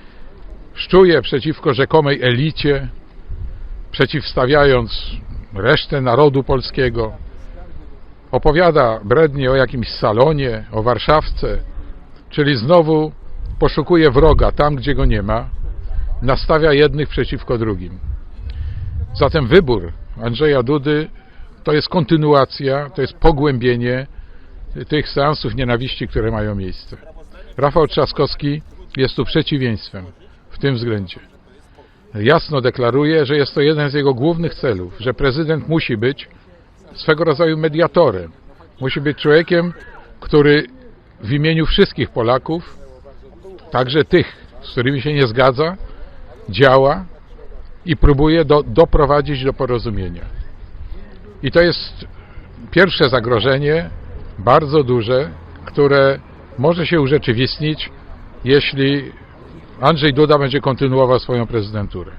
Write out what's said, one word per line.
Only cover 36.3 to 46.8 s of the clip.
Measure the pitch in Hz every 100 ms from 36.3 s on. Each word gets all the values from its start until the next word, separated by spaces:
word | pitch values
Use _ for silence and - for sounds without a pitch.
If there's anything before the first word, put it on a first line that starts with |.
| - - - _ _ -
swego | - - 156
rodzaju | 165 143 165 156
mediatorem. | 160 151 165 180 147 92 82 - - - - -
Musi | 131 156
być | 143 139
człowiekiem, | 151 151 170 170 175 - - - - -
który | - 151 147 147 - - - - _ -
w | 104
imieniu | 143 156 160 151
wszystkich | - - - 123
Polaków, | 135 117 127 - 165 - - - - - - - - - - -
także | 120 127 151
tych, | 139 175 - - - -
z | -
którymi | 131 123 139
się | 131
nie | 147 127
zgadza, | 113 131 123 160 190 - - - - - - -
działa | 92 135 135